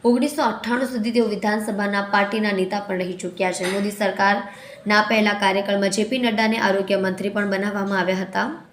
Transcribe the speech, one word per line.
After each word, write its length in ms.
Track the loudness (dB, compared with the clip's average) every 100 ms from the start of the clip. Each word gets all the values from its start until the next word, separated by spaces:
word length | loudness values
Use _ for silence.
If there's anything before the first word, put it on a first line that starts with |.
| 4
ઓગણીસો 380 | 2 2 0
અઠ્ઠાણું 420 | -2 -2 -2 -2 -2
સુધી 260 | -2 0
તેઓ 140 | 2 2
વિધાનસભાના 760 | 0 0 0 -2 -2 0 -2
પાર્ટીના 500 | 2 2 2 2 0
નેતા 280 | 2 0 -2
પણ 180 | -4 -4
રહી 160 | -4
ચૂક્યા 380 | -6 -8 -2 -2
છે. 220 | 0 -2
મોદી 180 | 0 -2
સરકારના 1080 | 0 -2 2 2 2 -2 -14 -18 -10 2 4
પહેલા 320 | 4 2 2
કાર્યકાળમાં 560 | 2 2 2 0 0 2
જે 140 | 0
પી 160 | 0 0
નડ્ડાને 380 | 0 2 0 2
આરોગ્ય 400 | 2 2 2 0
મંત્રી 320 | 0 -2 -4
પણ 200 | -2 -2
બનાવવામાં 500 | -2 -2 -4 -2 0
આવ્યા 180 | 0 -2
હતા. 480 | -2 -2 -4 -6 -16